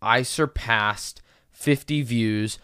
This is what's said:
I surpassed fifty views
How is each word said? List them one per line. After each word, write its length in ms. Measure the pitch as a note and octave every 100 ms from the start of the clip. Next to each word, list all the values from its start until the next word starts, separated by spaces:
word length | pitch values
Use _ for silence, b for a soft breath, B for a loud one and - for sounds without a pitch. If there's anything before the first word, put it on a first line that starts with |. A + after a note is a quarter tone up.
I 200 | A#2+ A#2+
surpassed 1000 | B2+ - D3 - A#2 A2 G#2 G#2+ - - _ _ _
fifty 520 | - D3 C#3+ - D3+
views 540 | A#2+ A#2 A2 G#2+ G#2+ -